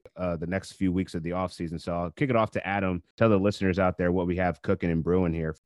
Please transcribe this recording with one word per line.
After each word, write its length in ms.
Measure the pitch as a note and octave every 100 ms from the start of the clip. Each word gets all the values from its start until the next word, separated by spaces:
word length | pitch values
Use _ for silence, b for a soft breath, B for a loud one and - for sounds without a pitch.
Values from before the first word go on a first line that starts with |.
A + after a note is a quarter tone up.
| - -
uh, 200 | F2+ E2+
the 100 | E2+
next 280 | F#2+ -
few 180 | - F#2+
weeks 240 | F2+ F#2 F2
of 80 |
the 80 | E2
offseason. 500 | F2+ F2+ - E2+ E2
So 140 | - F2
I'll 160 | F2
kick 180 | - C#3+
it 60 | A#2
off 160 | G#2+
to 160 | - F2+
Adam, 340 | G2+ F#2+ F2 - -
tell 140 | A#2
the 100 | G2+
listeners 400 | G2+ - F#2+ F2+
out 180 | F#2 F2
there 140 | F2
what 160 | F2+ F2
we 80 | F2
have 260 | F2+ D#2
cooking 300 | - F#2+ F2+
and 120 | E2
brewing 300 | D#2 F2+ F2
here. 220 | E2 D#2+ D#2